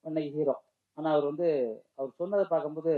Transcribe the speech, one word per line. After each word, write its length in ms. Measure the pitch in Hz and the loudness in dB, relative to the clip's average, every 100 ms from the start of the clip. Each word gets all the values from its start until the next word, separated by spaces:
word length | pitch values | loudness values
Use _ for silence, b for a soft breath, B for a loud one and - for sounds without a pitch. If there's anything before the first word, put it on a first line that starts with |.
| 160 | -4
இன்னைக்கு 320 | 156 147 147 | -4 -2 0
ஹீரோ. 180 | 139 123 _ _ _ - | 0 0 _ _ _ -6
ஆனா 140 | 156 | 2
அவர் 140 | 151 143 | 2 2
வந்து, 220 | 151 170 147 120 110 _ - | 0 0 2 0 -4 _ -8
அவர் 160 | 135 | -8
சொன்னதை 340 | _ 180 202 190 | _ -2 0 2
பார்க்கும்போது 480 | 165 151 156 160 | 0 0 -4 0